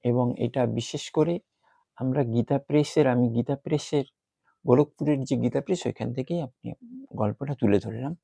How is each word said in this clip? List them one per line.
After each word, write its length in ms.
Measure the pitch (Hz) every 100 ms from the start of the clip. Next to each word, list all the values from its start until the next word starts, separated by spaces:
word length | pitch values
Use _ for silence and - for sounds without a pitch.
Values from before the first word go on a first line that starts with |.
এবং 220 | 123 120 123 123
এটা 240 | 120 131 120
বিশেষ 360 | 113 117 - -
করে 220 | - 156 175 _ _ _ _ _ -
আমরা 240 | 131 131
গীতা 340 | 120 117 113 139
প্রেসের, 460 | - 147 147 - 135
আমি 180 | 123 120
গীতা 260 | 113 117 139
প্রেসের, 500 | - 151 - 143 127 _ _ _ _ _ 175
গোরখপুরের 540 | 127 147 _ 147 143
যে 120 | 131 131
গীতা 260 | 120 139
প্রেস, 200 | 143 185 -
ওইখান 240 | - 117
থেকেই 260 | 123 127 175
আপনি 260 | 135 _ 120 117 233 254 269 -
গল্পটা 380 | 107 107 139 143
তুলে 220 | - 101
ধরলাম। 340 | 110 113 135 175